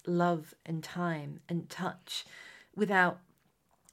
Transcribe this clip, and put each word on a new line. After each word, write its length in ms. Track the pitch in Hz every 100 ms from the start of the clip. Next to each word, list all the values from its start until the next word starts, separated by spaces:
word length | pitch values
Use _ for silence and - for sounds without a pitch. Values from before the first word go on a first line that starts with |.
| -
love 480 | 175 175 165 151 - -
and 180 | 165
time 560 | 156 175 175 160 143 147 -
and 200 | 170 -
touch 560 | - 185 - - - - - - - - -
without 440 | 202 196 180 180 _ _ _ _ _ _ _